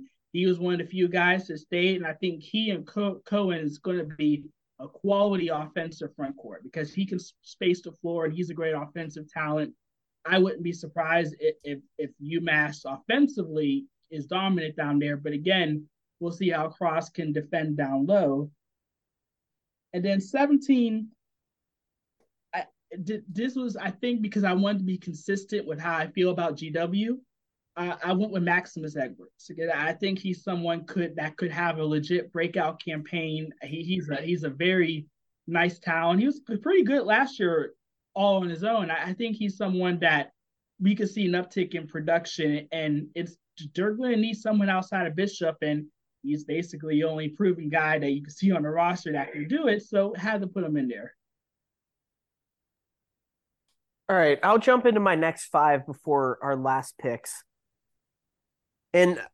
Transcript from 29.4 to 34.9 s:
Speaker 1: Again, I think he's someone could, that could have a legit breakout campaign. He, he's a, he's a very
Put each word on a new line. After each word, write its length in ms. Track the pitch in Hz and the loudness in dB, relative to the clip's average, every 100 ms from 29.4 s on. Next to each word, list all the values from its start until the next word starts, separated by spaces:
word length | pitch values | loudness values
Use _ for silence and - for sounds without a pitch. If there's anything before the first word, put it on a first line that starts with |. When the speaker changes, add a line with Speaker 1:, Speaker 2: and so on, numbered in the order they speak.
| - | -16
Speaker 1:
Again, 220 | 156 165 | -6 -4
I 200 | 151 151 | -2 -2
think 260 | 170 196 190 | -2 -2 -2
he's 240 | 190 175 | -4 -4
someone 420 | - 175 170 170 165 | -4 -2 -2 -4 -4
could, 300 | 190 170 156 | -4 -4 -4
that 220 | 151 - | -8 -4
could 140 | 180 | -6
have 260 | 156 170 160 | -2 -2 0
a 80 | 156 | 0
legit 480 | 151 147 175 - | 0 0 -2 -2
breakout 500 | 170 170 180 156 165 | -2 -2 0 -2 -4
campaign. 680 | - 156 151 175 160 156 156 - | -8 -8 -6 -6 -4 -4 -8 -12
He, 180 | 139 160 | -10 -8
he's 260 | 165 185 151 | -4 -4 -2
a, 80 | 143 | -4
he's 260 | 160 175 | -2 -2
a 60 | 151 | -2
very 560 | 135 175 185 165 | 0 2 4 2